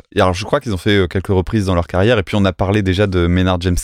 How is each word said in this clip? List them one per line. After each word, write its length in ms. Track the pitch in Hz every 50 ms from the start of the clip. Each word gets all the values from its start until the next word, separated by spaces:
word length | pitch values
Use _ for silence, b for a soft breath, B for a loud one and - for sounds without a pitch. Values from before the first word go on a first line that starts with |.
| - _ -
Et 60 | 95
alors 140 | 92 92 90
je 100 | 92 107
crois 160 | - - 147
qu'ils 140 | - 120 98
ont 40 | 90
fait, 180 | - 107 101
euh, 100 | 101 92
quelques 220 | 82 - 98 - -
reprises 360 | 98 92 87 - - 110 98
dans 100 | 95 90
leur 120 | 87 87
carrière, 320 | - - 90 95 117 123 104
et 40 |
puis 140 | 87 - -
on 80 | 104 98
a 80 | 95
parlé 300 | 90 - 101 92 101 107
déjà 240 | 98 95 90 95 104
de 200 | 98 92 90 85
Maynard 340 | 87 90 90 92 92 92 87
James 160 | 92 92 87 -